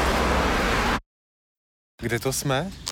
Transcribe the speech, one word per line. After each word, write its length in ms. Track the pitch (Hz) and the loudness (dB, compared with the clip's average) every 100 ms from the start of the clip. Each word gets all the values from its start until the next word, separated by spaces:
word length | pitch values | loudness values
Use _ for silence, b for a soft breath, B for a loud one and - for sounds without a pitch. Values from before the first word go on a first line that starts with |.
| - - - - - - - - - - - _ _ _ _ _ _ _ _ _ | 2 2 2 2 2 2 2 0 0 -2 -4 _ _ _ _ _ _ _ _ _
Kde 160 | 117 117 | -4 -2
to 140 | 135 | -2
jsme? 380 | 131 147 135 185 - - | -2 0 0 -2 -6 -8